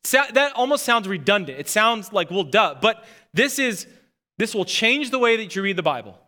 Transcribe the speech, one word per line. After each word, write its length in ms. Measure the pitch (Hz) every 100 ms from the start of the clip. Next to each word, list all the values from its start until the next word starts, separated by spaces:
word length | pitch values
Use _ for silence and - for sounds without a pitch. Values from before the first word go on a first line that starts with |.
Sa-, 260 | - 262 269
that 200 | 233 285
almost 300 | 254 254 285
sounds 240 | - 233 190
redundant. 500 | 190 131 202 160 135
It 100 | 143
sounds 440 | 214 220 226 190
like, 180 | 202 165
well, 140 | 185
duh, 300 | 156 196 190 139
but 240 | 208 220 - - _
this 260 | 156 269 -
is, 280 | 262 196 - - _ _ _ -
this 180 | 220
will 120 | 214 180
change 440 | - 226 269 269
the 80 | 254
way 200 | 240 226
that 180 | 208 190
you 60 |
read 140 | 196 185
the 60 |
Bible. 360 | 160 131 104 92